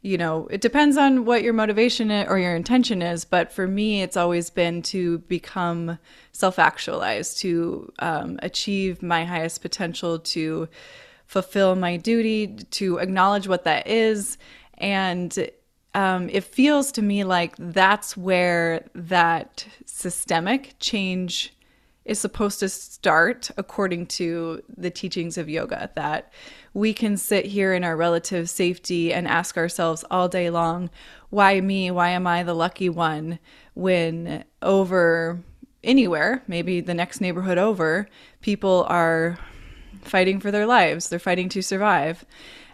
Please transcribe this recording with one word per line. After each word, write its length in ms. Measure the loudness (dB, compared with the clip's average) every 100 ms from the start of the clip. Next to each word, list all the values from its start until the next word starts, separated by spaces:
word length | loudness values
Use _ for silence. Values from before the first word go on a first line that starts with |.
you 140 | -2 -2
know, 280 | 0 -2 -4
it 100 | -2
depends 360 | 2 4 4 6
on 280 | 6 4 4
what 160 | 2
your 120 | 4
motivation 580 | 2 2 4 2 2 0
i-, 140 | 0 2
or 120 | 2
your 180 | 2 -2
intention 460 | 2 4 4 0
is, 240 | -2 -4 0
but 260 | 2 2
for 160 | -2 -2
me, 360 | 0 0 0
it's 140 | 0 0
always 340 | 2 0 -2
been 320 | 0 0 0
to 340 | -4 -2 -2 -2
become 800 | -4 -6 -6 -4 -2 -2 -6 -8 _ -20 _
self-actualized, 1080 | 0 0 4 2 2 -6 -4 -2 -2 -4 -6
to, 520 | -2 -2 -2 -6 -12 -8
um, 400 | -4 -4 -6 -8
achieve 580 | -8 -6 -4 -2 -2 -4
my 240 | -2 -2 0
highest 380 | -4 -4 -6
potential, 560 | -10 -6 -6 -4 -4 -4
to 500 | -4 -4 -4 -4 -6 -12 -20 -20 -20 -20 _
fulfill 500 | -4 -2 2 2 2
my 200 | 0 -2
duty, 500 | 0 2 2 0 -4 -8 -10
to 280 | -4 -2 0
acknowledge 500 | 0 2 4 2 0
what 160 | 0
that 240 | 2 0 0
is. 500 | 2 2 0 -4 -10 -18 -20 _ _
And, 720 | -2 0 0 -2 -4 -4 -6 _ _ _ _ 0
um, 340 | 0 0 0
it 140 | -2
feels 480 | -2 2 4 4 2
to 100 | 0
me 220 | 0 0
like 320 | 2 0 0 -6
that's 600 | -4 2 4 4 -2 -8
where 680 | 0 2 2 2 0 -2 -6
that 720 | -14 0 2 4 2 -4 -16 -18 -20 -18
systemic 880 | -10 -8 -8 -2 0 0 -2 -4 _
change 720 | -6 -4 -2 -4 -4 -6 -8 _ _ _ _ _ -8
is 140 | -6
supposed 400 | -6 -4 -4 -2
to 80 | -6
start, 840 | -6 -14 -2 2 4 4 0 -8 -10
according 480 | -8 -4 -2 -2 -6
to 560 | -6 -4 -4 -6 -8 -14 -8
the 160 | -8
teachings 460 | -6 -8 -6 -6 -6
of 120 | -6
yoga, 400 | -6 -6 -8 -8 -6
that 380 | -4 -4 -8 -20 -20 -20 -12
we 200 | -2 0
can 220 | 2 0 0
sit 300 | 0 0 0
here 280 | 0 2
in 100 | 2
our 120 | 0 0
relative 540 | 2 0 0 -4 -4
safety 640 | 0 -2 -2 -4 -2 0
and 140 | 0 0
ask 300 | 0 0 -4
ourselves 460 | -4 -2 -2 -2 -2
all 160 | 0 0
day 220 | 0 0
long, 400 | 0 0 -2 -8 -12 -20 -20 -6
"Why 320 | 4 6 6
me? 280 | 2 0 -2
Why 180 | 0 0
am 180 | 2 0
I 160 | 0
the 100 | 0
lucky 360 | 0 -2 0 -4
one?" 500 | 0 -2 -2 -8 -10 _ -20 -18
When 720 | -4 0 2 0 -4 -8 -10 -12 _
over 800 | 2 2 4 2 4 2 0 -6 -12 -20 -20 _
anywhere, 600 | 2 4 4 2 0 -2 -4
maybe 340 | -4 -2 -2
the 120 | -2
next 280 | -4 -4 -4
neighborhood 360 | -4 -2 0 2
over, 520 | 2 2 0 0 -4 -14 -20 _
people 440 | -4 0 2 4 4
are 500 | 2 2 2 0 -4 -14 -18 -20 -20 -20 -20
fighting 400 | -2 2 2 2
for 100 | -2
their 140 | 0 4
lives. 420 | 6 4 2 -4
They're 120 | -4
fighting 280 | -2 0 -2
to 120 | -4
survive. 640 | -4 0 2 2 0 -6 -14 -20 -20 -20 -20